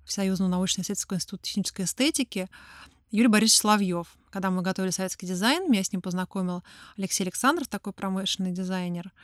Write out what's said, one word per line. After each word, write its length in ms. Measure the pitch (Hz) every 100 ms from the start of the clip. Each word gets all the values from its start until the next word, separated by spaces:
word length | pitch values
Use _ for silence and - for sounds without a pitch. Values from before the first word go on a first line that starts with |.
| -
Всесоюзного 440 | - 190 185 190
научно-исследовательского 680 | 180 185 - 180 202 - 185
института 260 | - 190
технической 420 | - - 185 - 185
эстетики. 640 | - 277 - 262 196 185 - - - - _ _
Юрий 160 | 208 240
Борисович 280 | 214 226 -
Соловьев. 540 | 214 208 196 175 170 _ _
Когда 200 | 196 190
мы 100 | 185
готовили 300 | 180 190 190
советский 360 | 175 190 - 180
дизайн, 420 | 180 214 320 370
меня 120 | 214
с 80 | 185
ним 100 | 185
познакомил 600 | 185 180 185 196 180 180 - - - -
Алексей 260 | 190 -
Александров, 440 | 185 - 254 339 262
такой 260 | 196 -
промышленный 580 | - 196 190 190 - 185
дизайнер. 600 | 180 185 185 180 175 175 -